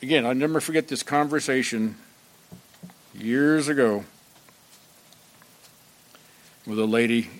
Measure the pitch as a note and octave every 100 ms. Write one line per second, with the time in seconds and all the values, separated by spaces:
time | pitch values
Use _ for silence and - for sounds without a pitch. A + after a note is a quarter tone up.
0 | C3 D3+ A#2+ C3 D3+ D#3 - D#3+ C3 C3
1 | - C#3+ D3 D3 - C3 A#2+ A2+ A2 G#2+
2 | - _ _ _ _ - - - - -
3 | - G2 A2 C3 D3 D#3 D3 C#3 A#2 G2+
4 | - - _ - - - _ - - -
5 | _ - _ - - - - _ _ _
6 | _ - - - - - - A2 A2 A2+
7 | A#2 A#2 A2+